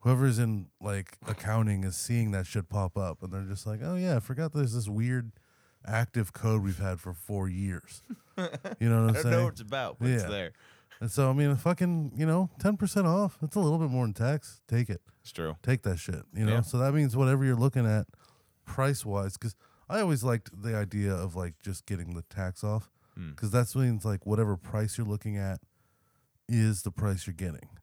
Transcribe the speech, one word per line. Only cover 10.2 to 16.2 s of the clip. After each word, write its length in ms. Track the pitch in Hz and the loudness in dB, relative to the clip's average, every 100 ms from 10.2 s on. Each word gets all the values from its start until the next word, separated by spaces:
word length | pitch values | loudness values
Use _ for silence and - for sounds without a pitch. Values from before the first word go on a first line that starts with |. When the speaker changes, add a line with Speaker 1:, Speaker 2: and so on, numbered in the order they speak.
Speaker 1:
Yeah. 60 | 90 | 0
Speaker 2:
there. 220 | 101 85 - - - _ - | -4 -6 -10 -20 -20 _ -10
Speaker 1:
And 80 | 117 | -4
so, 180 | 143 131 | 0 2
I 60 | |
mean, 200 | 135 147 | 4 2
fucking, 580 | 135 165 180 180 170 143 - | 2 0 2 0 0 -2 0
you 80 | |
know, 240 | 160 170 185 - | 2 2 0 0
ten 200 | 196 208 | 0 2
percent 280 | 202 202 175 | 0 2 4
off, 300 | 185 202 - | 4 0 -2
it's 120 | 156 208 | -4 2
a 40 | |
little 180 | 160 160 | 2 2
bit 120 | 156 | 2
more 160 | 127 117 | 2 0
than 80 | |
tax. 480 | 101 120 151 - - - | 0 0 0 -4 -18 -2
Take 220 | 117 113 | 0 0
it. 140 | 87 - _ | -4 -10 _
Speaker 2:
It's 120 | - | -14
true. 260 | - 80 78 | -6 -6 -2
Speaker 1:
Take 200 | 123 127 | 0 0
that 160 | 101 85 | 0 -2
shit, 240 | - 82 | -4 -8